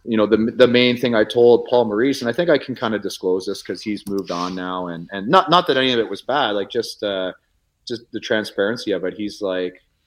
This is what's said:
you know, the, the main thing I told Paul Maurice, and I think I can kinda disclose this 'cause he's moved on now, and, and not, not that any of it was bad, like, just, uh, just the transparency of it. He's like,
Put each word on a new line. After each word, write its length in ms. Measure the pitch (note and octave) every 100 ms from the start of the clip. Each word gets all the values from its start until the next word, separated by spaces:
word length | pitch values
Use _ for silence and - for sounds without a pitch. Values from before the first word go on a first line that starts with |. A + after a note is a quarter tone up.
you 140 | - A2
know, 100 | G#2
the, 260 | A2 A2+ A#2+
the 120 | B2
main 280 | A#2+ B2 A#2+
thing 180 | B2+ A2+
I 80 |
told 420 | G#2+ A#2+ A#2+ A#2 A#2+
Paul 180 | B2 A2+
Maurice, 360 | G#2 C3+ C3
and 80 | A#2+
I 40 |
think 180 | A2+ F3
I 80 | D3
can 160 | - A#2+
kinda 240 | A#2+ G#2
disclose 480 | G2+ - F#2 F#2 F#2
this 160 | F#2+
'cause 180 | - F#2
he's 260 | A2 G2+ -
moved 220 | G2 F2+
on 240 | F2 F2+
now, 340 | F#2 F#2 F#2 F2+
and, 220 | E2 E2+
and 160 | G2 G2+
not, 220 | F#3 -
not 160 | F3 E3+
that 100 | C3
any 140 | C3
of 40 | A#2+
it 100 | G#2
was 120 | G2
bad, 300 | - C#3 B2
like, 180 | G#2 G2
just, 320 | A#2+ A2+ -
uh, 300 | G#2 G2 F#2 - _ _ _ _ -
just 160 | A#2 -
the 80 | G#2+
transparency 720 | - A2 G#2 - G2+ A#2+ -
of 120 | F#2
it. 120 | F2+ F2
He's 260 | G#2 -
like, 400 | G2 F#2 F2+ F2+ _ _